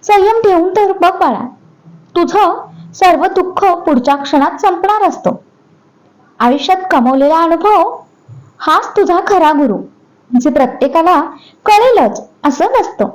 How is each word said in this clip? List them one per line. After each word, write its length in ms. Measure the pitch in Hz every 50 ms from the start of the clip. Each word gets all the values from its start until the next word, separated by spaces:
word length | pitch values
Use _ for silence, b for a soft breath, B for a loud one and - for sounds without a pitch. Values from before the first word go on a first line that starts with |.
| _
संयम 360 | - 415 403 381 415 453 453 440
ठेवून 260 | 415 370 339 330 370 370
तर 160 | 427 415 392
बघ 280 | 381 381 339 349 370 359
बाळा, 280 | 359 - 226 - - - - _ _ _ _ _ _ - - - _ _ _
तुझं 500 | 349 339 - - 403 415 339 370 466 - B B B B B B
सर्व 320 | - 392 359 339 277 311
दुःख 400 | 370 370 381 359 370 - - 392
पुढच्या 500 | 392 349 339 - - 302 262 247 277 277
क्षणात 460 | 277 277 277 - 294 277 - - -
संपणार 480 | - 403 359 339 359 392 415 427 415 349
असतं. 220 | - - - 180 - - _ _ _ _ _ _ _ _ _ _ _ _ _ _ _ _ _ _ _ _
आयुष्यात 380 | 220 240 262 285 - - 370 381 370 -
कमवलेला 500 | 370 294 233 247 262 269 277 285 311 320
अनुभव 560 | 339 330 330 320 339 415 427 381 330 427 - - - _ _ _ _ _ - - - - _ _
हाच 380 | - - 311 370 453 440 - -
तुझा 220 | 392 277 359 349 370 370
खरा 240 | 415 370 330 302
गुरु, 260 | 311 285 294 254 202 175 190 - _ _ _ _ _ _ _ _ 247 247
जे 80 | 247 302
प्रत्येकाला 720 | 247 294 269 247 - - - 277 247 330 320 359 370 302 302 320 B B B B B B _
कळेलच 560 | - 427 415 453 523 494 403 285 208 - - - - _ _ -
असं 220 | 294 254 - 320
नसतं. 400 | 415 523 494 392 - - - 214 180 -